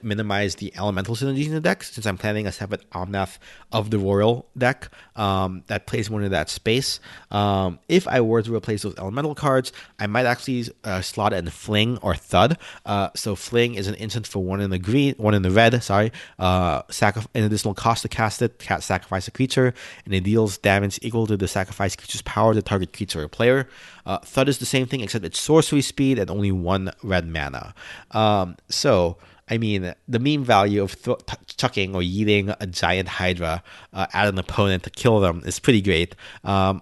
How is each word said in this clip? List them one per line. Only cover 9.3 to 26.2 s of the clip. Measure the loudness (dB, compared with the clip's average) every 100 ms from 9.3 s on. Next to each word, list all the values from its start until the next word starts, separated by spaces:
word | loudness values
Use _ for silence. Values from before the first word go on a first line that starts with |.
cards, | -2 2 2 0 -8 -18 -8
I | -2
might | 0 0
actually, | 0 -2 -4 -6 -10
uh, | -6 -4
slot | -4 -2 0
in | 0 -4
Fling | -8 0 2 2 0
or | -2
Thud. | -4 2 4 4 2 -6 -14 -6
Uh, | -2 -2 -4
so | -6
Fling | -6 -2 0 0
is | -2 -6
an | -6
instant | -6 -8 -6
for | -4
one | -2 -2
in | -2
the | -2
green, | 0 2 2 2
one | 2
in | 4
the | 4
red, | 6 6 4
sorry. | 2 2 2 -2 -16 -2
Uh, | 2 4 2 0 -4
sacri-, | 0 0 0 -4
an | 0
additional | 0 0 -2
cost | 0 0 0
to | -2
cast | -2 -2 0
it, | -2 -2
ca-, | -4 -4
sacrifice | 0 -4 -2 -4 -4
a |
creature, | -2 0 2 2 0 -10 -16
and | -4
it | -2
deals | 2 4 2 2
damage | 2 4 2 -2
equal | -4 -2 0
to | 0
the | 0
sacrificed | -2 -4 -2 -4 -4
creature's | -10 -12
power | -6 2 2
to | 2
target | 0 -2 -2
creature | -6 -8 -6
or | -6
player. | 0 2 2 0 -10 -20 -14 -8
Uh, | -8
Thud | -4 0 2
is | 0
the |
same | 0 -2 0
thing, | -4
except | -4 -6
it's | -6 -6
sorcery | 2 4 4 2
speed | 0 0 2
and | 2